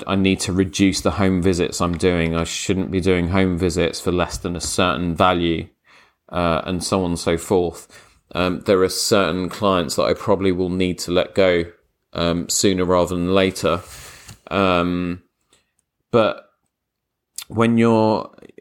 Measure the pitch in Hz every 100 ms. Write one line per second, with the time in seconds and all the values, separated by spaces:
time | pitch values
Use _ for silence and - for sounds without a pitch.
0 | - 98 95 92 - 92 95 - 98 90
1 | 98 87 95 92 90 87 82 - 87 85
2 | 92 87 82 82 82 - - 95 92 95
3 | 87 90 85 95 95 87 90 82 85 -
4 | - 87 85 - 92 87 - - 92 73
5 | 87 80 92 90 85 82 87 _ _ -
6 | _ _ - 87 87 80 - 90 82 101
7 | 90 85 - 82 - 95 85 - - -
8 | - _ _ - 90 87 - 95 92 -
9 | - 107 92 90 90 - 104 92 73 -
10 | 62 - - 95 98 90 92 92 92 87
11 | - 87 - - 95 87 85 - _ _
12 | _ - 85 85 - - 107 95 90 90
13 | 87 92 87 95 95 - 82 85 - -
14 | - - - - - 92 95 87 87 90
15 | 90 90 _ _ _ _ _ _ _ _
16 | _ 120 107 - - _ _ _ _ _
17 | _ _ _ - - 107 117 117 117 113
18 | 110 107 - - - -